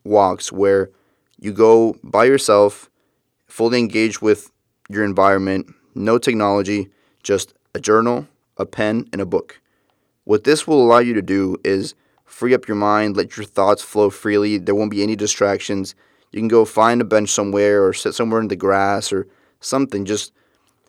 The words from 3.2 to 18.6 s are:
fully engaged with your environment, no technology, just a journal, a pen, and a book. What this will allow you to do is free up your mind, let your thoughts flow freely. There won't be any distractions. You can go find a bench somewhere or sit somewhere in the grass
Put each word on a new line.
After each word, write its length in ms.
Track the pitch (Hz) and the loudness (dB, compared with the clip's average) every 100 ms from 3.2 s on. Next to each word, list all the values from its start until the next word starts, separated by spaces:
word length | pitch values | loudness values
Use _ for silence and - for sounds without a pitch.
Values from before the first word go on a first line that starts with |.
| _ _ _ | _ _ _
fully 320 | - 113 123 | -4 -2 0
engaged 420 | 113 107 110 104 | -2 0 -2 0
with 320 | 107 104 - _ _ _ - | 0 0 -4 _ _ _ -10
your 140 | 101 | -6
environment, 680 | 104 98 98 98 95 95 - _ _ | -2 2 4 2 -2 -6 -8 _ _
no 240 | - 104 117 | -6 0 0
technology, 720 | 135 113 101 101 98 104 98 _ _ _ | 0 0 0 0 -2 -4 -6 _ _ _
just 320 | - 98 - _ _ | -4 -4 -4 _ _
a 60 | - | -8
journal, 480 | 101 110 117 123 147 _ _ - | 0 2 2 -4 -8 _ _ -10
a 80 | 98 | -8
pen, 420 | - 107 113 - | -4 -2 -2 -6
and 80 | 98 | -8
a 40 | 92 | -4
book. 360 | 90 - - _ _ _ _ _ _ | -4 -6 -20 _ _ _ _ _ _
What 200 | - 107 | -4 -2
this 220 | 131 151 - | 0 -2 2
will 180 | 151 | 2
allow 140 | 117 120 | 6 4
you 160 | 120 | 4
to 80 | 110 | -2
do 340 | 90 98 95 92 | -2 -2 -2 -4
is 300 | - 98 - - _ _ _ | -2 -2 -4 -14 _ _ _
free 260 | - 123 | -4 0
up 160 | 123 - | 0 0
your 80 | 104 | -4
mind, 400 | 104 107 107 98 | 0 0 0 -4
let 200 | - - | -6 -8
your 100 | 101 | -8
thoughts 360 | - 98 104 | 0 2 2
flow 280 | - 107 104 | 0 0 0
freely. 480 | - 107 101 104 104 | 0 -2 0 0 -2
There 160 | 90 | -2
won't 160 | 101 107 | -2 -2
be 120 | 101 | -2
any 140 | 104 110 | -4 -4
distractions. 800 | 104 - 101 98 - 98 95 - _ _ _ | -4 -2 -2 -2 -4 -8 -8 -14 _ _ _
You 100 | 101 | -6
can 80 | 113 | 2
go 160 | 113 | 2
find 360 | 107 - 113 120 | 2 2 2 2
a 40 | |
bench 260 | 110 107 104 | 0 0 0
somewhere 540 | - 101 101 104 104 | -4 -2 0 2 2
or 80 | 95 | 2
sit 220 | 92 107 | 0 -6
somewhere 260 | - 117 113 | -4 -2 -2
in 80 | 107 | -4
the 80 | |
grass 560 | 92 | -4